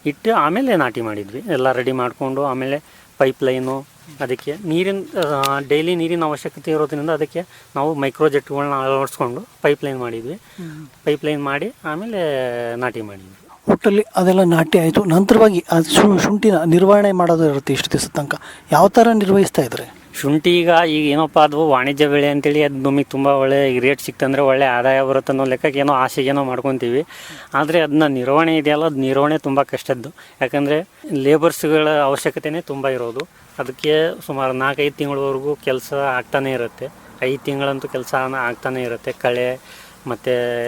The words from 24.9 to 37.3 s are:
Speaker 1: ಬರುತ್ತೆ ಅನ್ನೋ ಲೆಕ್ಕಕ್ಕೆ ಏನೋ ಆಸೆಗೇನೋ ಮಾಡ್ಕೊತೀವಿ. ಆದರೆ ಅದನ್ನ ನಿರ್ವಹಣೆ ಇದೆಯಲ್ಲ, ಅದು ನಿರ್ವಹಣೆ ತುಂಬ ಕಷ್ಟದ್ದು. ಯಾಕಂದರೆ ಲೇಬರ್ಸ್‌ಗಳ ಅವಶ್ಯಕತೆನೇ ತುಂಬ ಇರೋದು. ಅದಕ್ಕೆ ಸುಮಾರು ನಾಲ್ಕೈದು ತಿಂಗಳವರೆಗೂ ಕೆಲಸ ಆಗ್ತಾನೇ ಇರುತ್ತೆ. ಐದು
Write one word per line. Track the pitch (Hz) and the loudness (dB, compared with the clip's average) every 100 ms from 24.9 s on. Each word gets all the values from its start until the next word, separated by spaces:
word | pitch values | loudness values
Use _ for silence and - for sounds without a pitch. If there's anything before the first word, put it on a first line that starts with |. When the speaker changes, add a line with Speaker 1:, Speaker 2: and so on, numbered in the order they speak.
| 135 | 2
Speaker 1:
ಬರುತ್ತೆ | 135 135 - | 2 0 0
ಅನ್ನೋ | 135 | -2
ಲೆಕ್ಕಕ್ಕೆ | 135 127 156 139 | 0 0 -2 0
ಏನೋ | 143 | 0
ಆಸೆಗೇನೋ | 135 127 - 131 143 | 2 0 0 0 0
ಮಾಡ್ಕೊತೀವಿ. | 135 123 135 131 120 131 165 - - - - | -2 -4 -4 -4 -2 -2 -4 -12 -18 -20 -6
ಆದರೆ | 139 151 165 | -2 0 0
ಅದನ್ನ | 151 151 151 | 2 2 2
ನಿರ್ವಹಣೆ | 131 123 147 165 160 | 0 0 2 2 2
ಇದೆಯಲ್ಲ, | 147 151 | 2 0
ಅದು | 160 135 | 0 -2
ನಿರ್ವಹಣೆ | 131 135 147 156 | 0 2 2 0
ತುಂಬ | 147 135 | -2 -2
ಕಷ್ಟದ್ದು. | 135 131 - 127 107 - - - | -2 -4 -6 -6 -6 -18 -20 -8
ಯಾಕಂದರೆ | 131 143 143 151 - _ 302 | -4 -2 0 -2 -4 _ -6
ಲೇಬರ್ಸ್‌ಗಳ | 147 135 151 165 - 156 156 151 | -2 2 4 2 0 0 2 2
ಅವಶ್ಯಕತೆನೇ | 151 143 143 156 - 151 165 | 2 0 0 -4 -4 -8 -8
ತುಂಬ | 170 139 135 | -8 -6 -4
ಇರೋದು. | 127 117 120 127 _ - - | -4 -6 -8 -12 _ -20 -12
ಅದಕ್ಕೆ | 127 127 151 156 165 - - | -12 -6 0 0 0 -4 -10
ಸುಮಾರು | 135 131 | -4 -4
ನಾಲ್ಕೈದು | 127 135 135 147 139 | -2 -2 -2 -4 -4
ತಿಂಗಳವರೆಗೂ | 143 139 139 135 143 | -6 -4 -4 -4 -4
ಕೆಲಸ | 143 - 131 - | -6 -4 -4 -4
ಆಗ್ತಾನೇ | 139 139 127 120 143 135 | -4 -2 -4 -4 -4 -2
ಇರುತ್ತೆ. | 131 117 - 135 - - - | -4 -6 -8 -14 -14 -20 -6
ಐದು | 127 | -4